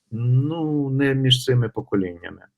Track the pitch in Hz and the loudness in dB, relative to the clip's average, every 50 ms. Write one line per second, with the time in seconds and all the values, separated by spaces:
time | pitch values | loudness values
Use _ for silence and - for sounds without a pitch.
0 | _ _ 113 113 120 123 123 131 139 151 160 170 160 156 151 147 143 135 131 135 | _ _ -8 -4 0 2 2 2 2 0 -2 -4 -2 -2 -2 -2 -2 -2 0 0
1 | 139 139 135 135 131 127 127 127 - - 127 123 117 110 - 107 98 - - 101 | 0 0 0 2 4 4 4 4 4 2 0 2 0 0 -4 -8 -6 -2 -2 -2
2 | 92 90 87 85 87 85 87 90 95 _ _ | -2 -2 -6 -10 -14 -16 -16 -16 -20 _ _